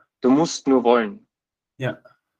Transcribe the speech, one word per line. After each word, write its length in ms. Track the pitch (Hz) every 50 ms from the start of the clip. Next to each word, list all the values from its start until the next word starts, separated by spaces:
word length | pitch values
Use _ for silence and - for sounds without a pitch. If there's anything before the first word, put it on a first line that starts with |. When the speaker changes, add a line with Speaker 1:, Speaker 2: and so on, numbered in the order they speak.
| _ _ _ -
Speaker 1:
Du 80 | - 123
musst 400 | 135 151 170 160 - - - 139
nur 160 | 135 127 117
wollen. 420 | 117 123 120 110 101 101 104 _ _ _ _ _ _ _ _ _ _ _
Speaker 2:
Ja. 240 | - 131 120 - - _ _ _ _ _ _ _